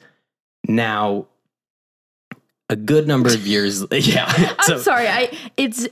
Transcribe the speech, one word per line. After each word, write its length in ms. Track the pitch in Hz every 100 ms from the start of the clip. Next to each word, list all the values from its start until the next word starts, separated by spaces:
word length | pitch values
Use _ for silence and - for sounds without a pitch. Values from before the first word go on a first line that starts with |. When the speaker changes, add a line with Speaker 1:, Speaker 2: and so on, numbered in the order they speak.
| _ _ _ _ _ _ -
Speaker 1:
Now, 600 | 113 113 107 104 101 - _ _ _ _ _ _ _ _ _ - - _ _ -
a 80 | 107
good 300 | 107 156 151
number 220 | 135 120
of 180 | 113 101
years, 380 | 104 101 98 98
<laughs> 40 |
yeah. 340 | - - - - 160 - -
Speaker 2:
I'm 80 | 392
Speaker 1:
So 120 | 135
Speaker 2:
sorry, 280 | 381 240 220
I, 240 | 226 247 311 247 -
it's, 300 | 262 240 240